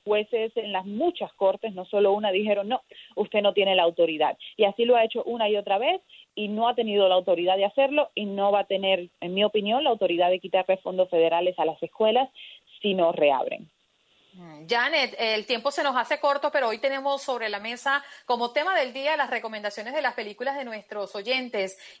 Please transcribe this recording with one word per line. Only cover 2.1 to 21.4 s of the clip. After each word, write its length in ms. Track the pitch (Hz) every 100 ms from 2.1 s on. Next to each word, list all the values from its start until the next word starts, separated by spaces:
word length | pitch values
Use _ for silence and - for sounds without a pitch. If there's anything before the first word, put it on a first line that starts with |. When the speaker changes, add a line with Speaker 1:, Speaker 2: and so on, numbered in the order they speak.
Speaker 1:
una, 180 | 208 214
dijeron, 380 | 185 214 202 202
"No, 140 | 254 - - - -
usted 240 | 214 208
no 120 | 202
tiene 220 | 196 196
la 80 | 185
autoridad". 540 | 170 170 170 156 151 - - -
Y 80 |
así 200 | 202 196
lo 120 | 233 240
ha 80 |
hecho 200 | 226 233
una 240 | - 233 214
y 80 | 208
otra 220 | 202 196
vez 220 | 269 370 - - - -
y 100 | 208
no 220 | 214 233
ha 60 | 240
tenido 320 | 226 202 190
la 80 | 185
autoridad 400 | 180 170 175 190
de 80 |
hacerlo 460 | 196 - 269 294 277
y 120 | - 208
no 260 | 196 196
va 80 | 202
a 40 |
tener, 440 | 202 196 196 190 175 _
en 140 | 175
mi 80 | 190
opinión, 400 | 208 214 202 240
la 80 | 302
autoridad 400 | 226 180 170 180
de 80 | 185
quitarle 380 | 185 190 185 190
fondos 320 | 185 185 185
federales 500 | 170 165 165 185 180
a 60 |
las 180 | 160 160
escuelas 460 | 165 - 220 233 269 - - - _ -
si 140 | 208
no 160 | 190 170
reabren. 580 | 170 147 131 - - 160 _ _ _ _ _ _
Speaker 2:
Mm, 340 | 185 170 151 160
Janet, 480 | 233 240 247 247 190
el 260 | 226 214
tiempo 280 | 208 233 254
se 100 | 311
nos 140 | 294 254
hace 240 | 233 294
corto, 320 | 294 277 320
pero 160 | 294 240
hoy 100 | 220
tenemos 420 | 277 269 269 277
sobre 280 | 277 240 220
la 100 | 202
mesa 460 | 220 240 277 277 277 - -
como 260 | 240 240
tema 260 | 262 330 370
del 140 | 254
día 240 | 247 277 311
las 120 | 262
recomendaciones 640 | 233 220 214 208 202 214
de 100 | 294
las 120 | 277
películas 420 | - 214 202 247 277
de 80 |
nuestros 520 | 247 220 - 208 190 208
oyentes. 600 | 196 254